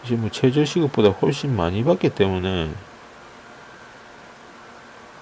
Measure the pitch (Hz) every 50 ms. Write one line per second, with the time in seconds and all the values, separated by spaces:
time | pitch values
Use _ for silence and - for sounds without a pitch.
0 | - 120 120 117 113 104 - - - 131 123 151 151 143 - 180 160 139 - -
1 | 107 104 92 - - - 147 - - 143 127 101 85 85 92 104 120 156 180 185
2 | - 147 - - 101 98 95 92 90 92 95 90 80 78 78 95 - - - -
3 | - - - - - - - - - - - - - - - - - - - -
4 | - - - - - - - - - - - - - - - - - - - -
5 | - - - -